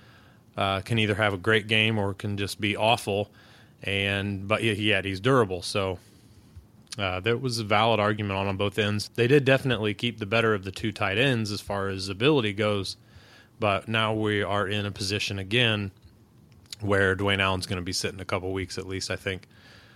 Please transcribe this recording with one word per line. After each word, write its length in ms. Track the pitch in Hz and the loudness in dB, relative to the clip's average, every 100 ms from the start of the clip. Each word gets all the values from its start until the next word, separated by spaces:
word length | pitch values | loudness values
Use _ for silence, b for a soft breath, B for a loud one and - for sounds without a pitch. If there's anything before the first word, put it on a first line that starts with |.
| B B B B B - | B B B B B -4
uh, 240 | 101 95 | -2 -2
can 160 | - 117 | -2 0
either 160 | 107 | 2
have 180 | 101 107 | 2 0
a 60 | 98 | 0
great 300 | 87 110 104 | 2 0 2
game 300 | 110 110 110 | 2 2 2
or 140 | 98 | -2
can 240 | 95 104 101 | -4 -6 -4
just 240 | 98 - | -4 -4
be 160 | 104 95 | -4 0
awful. 540 | 110 117 - 101 101 B B B B B | 2 2 0 -2 -4 B B B B B
And, 640 | - 98 98 98 101 98 98 | -4 -2 0 -2 -2 -6 -2
but 140 | 107 | 0
y-, 120 | 113 | 2
yet 340 | 101 107 95 95 | 0 2 2 0
he's 140 | 95 | -2
durable. 420 | 113 135 104 90 | 4 4 4 0
So, 360 | - 104 95 90 B B B B B B - - - - | -4 -2 -2 -4 B B B B B B -20 -20 -16 -4
uh, 220 | 98 92 | -4 -2
there 180 | 98 120 | 0 0
was 220 | 131 117 | -2 -4
a 40 | |
valid 340 | 104 104 113 107 | 2 4 4 4
argument 400 | 104 107 104 98 | 2 0 -2 -2
on, 80 | 98 | -2
on 120 | 95 | 0
both 200 | 101 - | 0 0
ends. 300 | 104 104 - | 0 0 -4
They 120 | - 120 | 0 4
did 200 | 147 127 | 6 6
definitely 480 | 131 131 113 107 | 4 2 0 -2
keep 240 | 101 120 110 | -2 -4 -4
the 80 | 101 | -2
better 260 | 117 113 | 2 2
of 120 | 104 | 2
the 60 | 92 | -2
two 220 | - 110 | -6 -6
tight 240 | 101 101 98 | -2 -2 2
ends 340 | 139 120 104 | 2 2 -2
as 120 | 101 | -6
far 260 | - 101 98 | -6 -4 -4
as 220 | 95 95 | -4 -8
ability 420 | 95 131 151 107 | 0 2 4 2
goes, 460 | 98 107 101 92 - B B B B B _ | 0 0 0 -4 -10 B B B B B _
but 300 | 107 98 - | 0 0 0
now 240 | 110 110 | 0 0
we 300 | 110 107 104 | 0 0 0
are 260 | 92 101 95 | 0 0 0
in 160 | 104 | -2
a 60 | 101 | -4
position 480 | 98 98 101 - 98 | -4 -4 -2 -4 -6
again 540 | 95 117 117 104 98 - - - - _ - - - - | -2 2 2 0 -4 -8 -20 -20 -20 _ -20 -20 -20 -8
where 360 | 101 98 98 95 | 0 4 4 4
Dwayne 240 | 101 98 | 2 2
Allen's 240 | 95 92 | 2 0
gonna 160 | 90 95 | -2 -6
be 140 | 90 | -4
sitting 260 | 90 101 95 | -4 -6 -8
a 60 | 90 | -6
couple 260 | 101 92 | -4 -2
weeks 240 | 95 92 - | -4 -6 -8
at 100 | 90 | -8
least, 240 | 95 - | -8 -6
I 60 | 92 | -6
think. 320 | 101 92 - B B B B | -6 -8 -10 B B B B